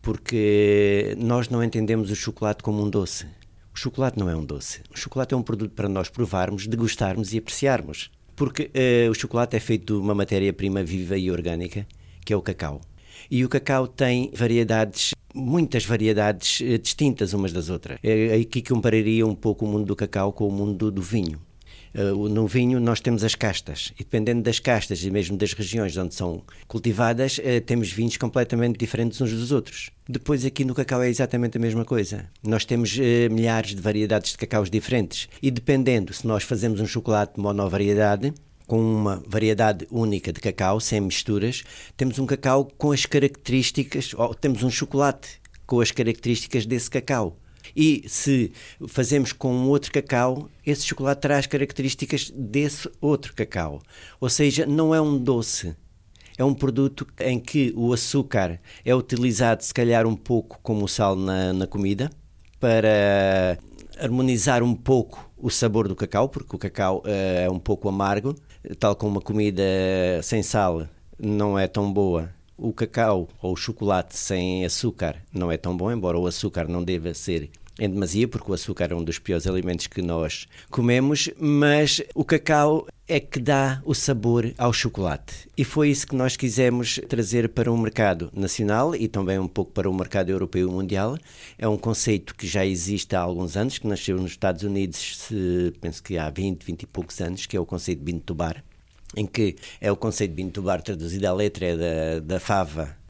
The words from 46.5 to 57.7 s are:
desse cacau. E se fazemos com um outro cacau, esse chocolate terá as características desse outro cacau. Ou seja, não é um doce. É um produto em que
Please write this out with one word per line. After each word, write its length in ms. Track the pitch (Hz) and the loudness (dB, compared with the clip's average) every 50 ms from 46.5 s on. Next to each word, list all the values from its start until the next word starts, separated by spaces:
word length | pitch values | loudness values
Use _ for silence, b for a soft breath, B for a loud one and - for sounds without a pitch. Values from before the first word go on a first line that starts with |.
| - 127 104 | -2 -2 0
desse 240 | 110 127 120 113 - | 0 -2 -2 -2 -2
cacau. 480 | - 135 123 - 139 120 107 85 - - B B B B B B B | -4 -4 -2 0 0 0 0 -2 -4 -10 B B B B B B B
E 280 | - 156 156 147 120 - | 4 6 6 6 4 0
se 460 | 107 - - - 143 139 131 117 92 B B B B B B - | -4 -4 -2 2 2 4 4 2 0 B B B B B B -14
fazemos 460 | - - - 127 - 143 143 135 120 | -6 -2 -2 0 2 4 2 2 0
com 200 | - - - 131 | -2 -4 -2 0
um 160 | 127 123 127 135 | 0 2 2 4
outro 220 | 143 143 143 - | 2 2 0 0
cacau, 580 | - 147 139 - 135 120 120 127 127 143 151 160 - - - | -2 -2 -2 0 0 2 2 2 0 -2 -8 -12 -18 -8 -2
esse 220 | 151 147 143 - | -2 -2 -2 -2
chocolate 360 | - 143 - 135 135 139 139 | -6 -4 -2 0 0 0 2
terá 160 | - 143 147 143 | 2 2 2 2
as 80 | 135 | 2
características 840 | 135 - 143 139 139 - - 135 135 - - - - - 139 - - | 0 0 -2 -2 -2 -2 -4 -4 -4 -2 -4 -4 -4 -2 -4 -4 -6
desse 580 | - 135 131 104 107 139 147 147 147 - - - - - | -8 -10 -10 -2 0 0 0 0 -2 -6 -10 -12 -10 -2
outro 340 | - 147 147 139 - - - | 2 2 2 2 0 -8 -6
cacau. 460 | - 110 - - 92 82 78 71 73 B B B B B B B B | -6 -6 -4 -2 -4 -4 -4 -6 -10 B B B B B B B B
Ou 80 | - 123 | -2 0
seja, 360 | - - 147 143 127 143 160 | 2 4 4 4 4 2 2
não 300 | 147 143 156 160 156 160 | 2 4 4 4 4 4
é 60 | 160 | 4
um 180 | 156 151 143 139 | 4 4 2 2
doce. 560 | 123 127 131 117 110 - - - - 87 78 - - - - - _ - B B B B B - | 2 2 2 0 0 -2 -4 -4 -4 -6 -8 -10 -16 -20 -20 -20 _ -20 B B B B B 0
É 60 | 127 | 2
um 100 | 139 139 | 2 2
produto 520 | - 139 135 117 123 139 139 139 - 143 - - - | 2 0 0 2 2 2 0 0 -4 -12 -12 -8 -4
em 200 | - 127 127 123 | -2 0 0 0
que 320 | 120 - - 151 135 120 | -2 -2 0 2 2 2